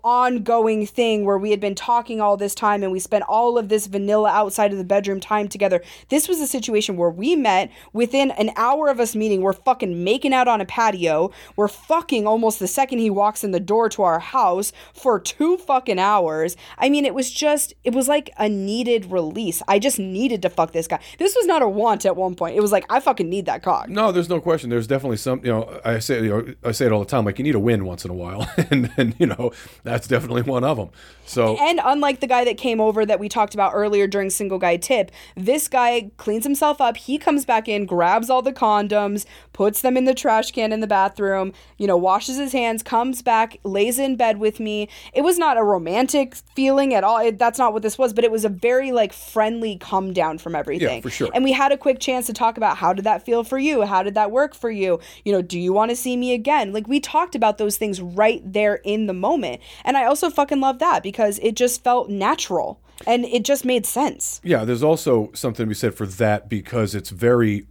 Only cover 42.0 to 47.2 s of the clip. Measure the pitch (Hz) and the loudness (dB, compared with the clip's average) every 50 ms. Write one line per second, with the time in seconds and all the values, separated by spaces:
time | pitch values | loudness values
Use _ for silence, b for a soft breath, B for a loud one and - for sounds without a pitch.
42 | 175 185 190 208 220 - 254 269 285 262 262 262 240 226 226 220 - - 254 226 | 4 4 2 2 0 -4 -6 -6 -6 -2 -2 0 0 0 -2 -4 -6 -2 0 0
43 | 240 262 254 247 - 247 226 220 226 226 - - _ 208 190 196 208 240 240 254 | 0 0 -4 -2 0 0 2 2 0 0 -4 -10 _ -4 0 0 0 0 2 0
44 | 277 269 262 226 247 226 214 208 220 214 214 - 226 214 208 208 208 208 B B | 0 -2 0 0 0 0 0 0 0 -2 -2 -2 -6 -6 -4 -6 -6 -8 B B
45 | B B B 254 294 349 349 339 330 302 262 226 220 208 202 180 165 160 180 226 | B B B 2 2 2 2 2 2 2 2 2 4 2 2 0 0 -2 0 0
46 | 262 254 - 285 269 269 - - _ _ _ - 269 269 269 277 277 269 247 202 | 0 2 2 0 0 0 -6 -20 _ _ _ 0 2 2 4 4 2 4 2 2
47 | 190 208 233 226 | 4 4 2 4